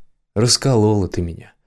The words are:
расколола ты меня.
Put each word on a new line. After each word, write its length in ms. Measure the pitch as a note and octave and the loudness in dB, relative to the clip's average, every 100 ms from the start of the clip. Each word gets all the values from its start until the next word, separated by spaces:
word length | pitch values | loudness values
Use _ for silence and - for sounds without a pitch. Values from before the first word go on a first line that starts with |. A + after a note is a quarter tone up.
| - _ _ - | -18 _ _ -2
расколола 720 | A#2+ - C#3 A#2+ G#2 G#2+ F#2 | 0 0 2 2 2 2 -2
ты 140 | - | -4
меня. 320 | E2+ E2 - _ | -6 -8 -18 _